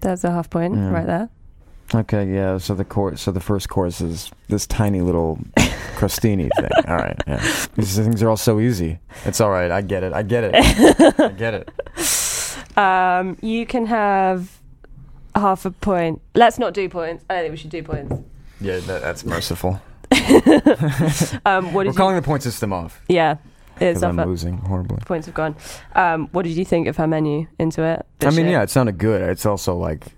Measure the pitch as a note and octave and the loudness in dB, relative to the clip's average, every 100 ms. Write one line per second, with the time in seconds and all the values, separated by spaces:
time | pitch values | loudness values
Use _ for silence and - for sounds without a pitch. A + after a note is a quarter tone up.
0 | G3 F3+ F3 E3+ E3 E3+ E3+ G3+ F#3+ F3 | -4 -2 -2 -2 -2 -2 -2 0 0 -2
1 | E3+ F3 A#3 - - - - - - A2+ | -2 -2 -4 -12 -20 -20 -20 -20 -2 0
2 | G#2+ G#2 G2 G2 F#2+ F#2+ F2+ F#2+ G2 - | 2 0 0 0 0 -2 -2 -4 -2 0
3 | G2 - - F#2 - G2+ - - F2+ F2 | -2 -2 -4 -4 -2 -2 0 0 0 -2
4 | E2 E2+ - - - G#2 - - G#2 G2 | -6 -6 -12 -18 -4 -4 -2 0 2 2
5 | F2 E2+ E2 D#2 - - - - - - | 2 2 0 -4 -4 0 0 -2 -10 -2
6 | G2+ - A2+ G2+ C#2+ - - - - E2 | -2 0 0 2 0 -2 0 -2 0 -2
7 | G1+ G1+ - C#2 - - - - G#2 G2 | -2 -6 -6 -4 -4 -4 -6 -4 -2 0
8 | A2 A2+ A2+ A2 - G#2+ A#2+ G2+ E2 E2 | 0 2 2 2 2 2 0 0 -4 -6
9 | - - - - G#2+ F#2 F2 F2+ F#2+ F#2+ | -12 -8 -6 0 2 2 0 0 -2 -4
10 | F#2 D#2 G#2 A#2+ G#2+ A3 - G3+ D4+ - | -2 -4 -2 0 4 4 6 6 6 8
11 | D#4 - D4 F#2+ A2+ G#2 - - - - | 6 6 0 0 -4 -4 -8 -12 -12 -6
12 | E4+ - - - - - - - G3 F#3 | -4 -2 -4 -6 -8 -10 -2 2 4 4
13 | F#3 F3+ F#3 E3+ A3 A3+ A3+ B3+ A3 A3+ | 2 2 -2 -6 -4 -4 -2 -2 0 0
14 | G3+ G3 F#3+ F#3 F#3 - - - - - | 2 2 2 0 -6 -14 -20 -20 -20 -20
15 | - - - - G3+ F#3+ G#3 F3+ G#3 F3+ | -20 -20 -4 0 2 0 -4 -4 -2 0
16 | E3 D#3 - - A#3 B3 A3 G3+ F#3 F3+ | 0 -4 -2 6 6 4 -4 -2 -4 -4
17 | E3 E3+ - F#3 D#3+ D#3 D#3 E3 D#3+ D3+ | -6 -8 -6 -4 -4 -8 -10 -10 -8 -8
18 | - - - - - - G2+ F#2 F2+ F#2 | -6 -8 -8 -20 -20 -8 -6 -4 -4 -6
19 | C#2+ E2+ - E2+ - E2+ F#2 F#2+ - - | -6 -6 -4 -4 -4 -4 -2 -4 -8 -20
20 | - - - C#4 - D4+ C#4+ A#3 D3+ C3+ | 2 2 6 6 8 6 6 4 0 0
21 | D#3+ D3 E3 - G#3 F#3+ F#3 G3 F#3+ F3+ | 0 0 -2 0 0 0 0 0 0 2
22 | F#3+ F#3 C#3+ C#3+ B2+ - G#2 F#2 E2 - | 2 2 0 -2 -2 -4 -4 -4 -6 -12
23 | - F3+ D#3 D3+ - - - - F3+ E3+ | 0 2 2 0 -8 -20 -20 -2 0 2
24 | F3 - F2+ F2 E2+ F2+ F#2+ F#2+ F#2 G2+ | 0 0 -2 -2 -4 -4 -4 -4 -4 -6
25 | - E3+ D#3 D#3+ D#3 D3+ - - - - | -4 -6 -6 -6 -6 -6 -14 -18 -4 0
26 | F3+ D#3+ D3+ F3+ E3+ E3 F#3 E3+ D#3+ D3+ | 2 0 -2 -4 -2 -2 0 0 0 0
27 | D#3+ D#3+ D#3 D3 D#3+ - D#3+ D#3+ D#3+ E3 | 0 0 0 -2 -6 -4 -4 -2 -2 -2
28 | - _ C#3+ D#3+ E3 D#3+ G2+ C3+ A#2+ F#2 | -8 _ 2 4 4 2 2 2 2 2
29 | A2 G2+ F2+ F#2 G#2+ G2+ - F2 E2 D#2 | 0 2 0 0 0 0 -2 -2 -2 -4
30 | - | -10